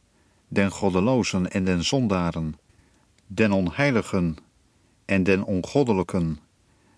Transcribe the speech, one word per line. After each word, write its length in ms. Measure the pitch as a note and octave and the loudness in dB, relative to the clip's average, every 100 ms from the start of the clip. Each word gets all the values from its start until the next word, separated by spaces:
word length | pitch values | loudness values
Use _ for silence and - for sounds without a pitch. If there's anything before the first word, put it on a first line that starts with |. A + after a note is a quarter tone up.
| _ _ _ _ _ | _ _ _ _ _
den 240 | G2+ G2 | -2 -2
goddelozen 800 | - G2+ F2+ A2 B2+ F#2+ F#2+ F2+ | 0 0 2 2 0 0 -2 -2
en 120 | G2+ | -2
den 200 | F#2 F2+ | 0 0
zondaren, 720 | D#2+ C#3 A#2 F#2 E2+ E2 D#2+ D#2 _ _ _ _ _ _ _ | 0 0 0 0 0 -2 -6 -8 _ _ _ _ _ _ _
den 240 | F#2+ G#2+ | 0 2
onheiligen, 880 | G2 F2+ - C#3+ A#2 - G2 F2 D#2+ - _ _ _ _ _ - | 2 0 0 0 0 0 0 -2 -4 -14 _ _ _ _ _ -2
en 180 | F#2+ | 0
den 200 | F#2 F#2+ | 2 2
ongoddelijken, 960 | G#2 F#2 - C#3 B2 F#2+ F2 F#2+ E2 D2+ - _ _ _ _ | 0 -4 0 0 2 0 0 -2 -2 -4 -12 _ _ _ _